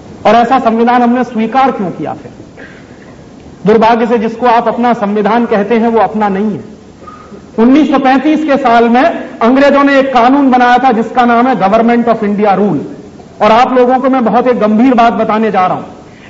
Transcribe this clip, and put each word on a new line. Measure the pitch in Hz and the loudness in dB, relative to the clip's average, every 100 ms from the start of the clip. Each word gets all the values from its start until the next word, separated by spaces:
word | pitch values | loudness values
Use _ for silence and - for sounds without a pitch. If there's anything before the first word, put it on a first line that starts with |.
| - - - | -20 -4 0
और | |
ऐसा | 226 233 262 | 2 2 0
संविधान | 262 226 233 247 | 0 0 0 2
हमने | 240 247 | 0 0
स्वीकार | 233 220 220 262 262 | -4 -4 -2 0 0
क्यों | 240 185 | -2 -8
किया | 143 139 | -8 -10
फिर? | 117 - - - - - - - - - - - - - - 190 | -12 -16 -20 -20 -20 -20 -20 -20 -20 -20 -20 -20 -20 -20 -6 0
दुर्भाग्य | 220 220 226 226 | 2 2 2 0
से | 233 | -2
जिसको | 226 226 247 | -4 -2 0
आप | 233 233 | 0 0
अपना | 226 240 | -2 -2
संविधान | 233 202 214 202 233 233 | -2 -2 -2 -2 -2 0
कहते | 208 202 233 | -2 0 0
हैं, | 233 | 0
वो | 226 | 0
अपना | 190 220 208 | 0 -2 -2
नहीं | 190 214 | -2 -4
है। | 160 98 - - - - - - - - - | -6 -12 -20 -20 -20 -20 -20 -20 -20 -8 0
उन्नीस | 233 277 294 | 2 4 2
सौ | 269 | 0
पैंतीस | 262 262 311 311 | 0 0 0 -2
के | 285 269 | 0 -2
साल | 254 233 233 | 2 2 2
में | 240 330 - - - | 2 0 -2 -10 -2
अंग्रेजों | 233 269 285 285 | 0 2 2 2
ने | 285 277 | 2 2
एक | 269 | 0
कानून | 247 240 277 269 | 0 2 2 2
बनाया | 247 247 247 | 2 2 2
था | 262 | 2
जिसका | 220 220 254 | 0 -2 0
नाम | 240 233 254 | 2 2 0
है | 226 | 0
Government | 190 226 233 240 | 0 0 2 0
of | 233 226 | 0 -2
India | 202 202 208 185 | -2 -2 0 0
Rule। | 202 147 - - - - - - | 0 -2 -6 -14 -20 -20 -20 -2
और | 214 | 2
आप | 220 247 | 2 2
लोगों | 254 247 254 | 2 2 0
को | 269 | 0
मैं | 262 | 0
बहुत | 220 220 247 | 0 0 0
एक | 240 | 0
गंभीर | 214 220 262 | 0 2 2
बात | 233 233 | 4 2
बताने | 202 220 214 220 | 0 -2 -2 -2
जा | 190 180 | 0 -2
रहा | 143 | -4
हूं | - - - - | -10 -20 -20 -20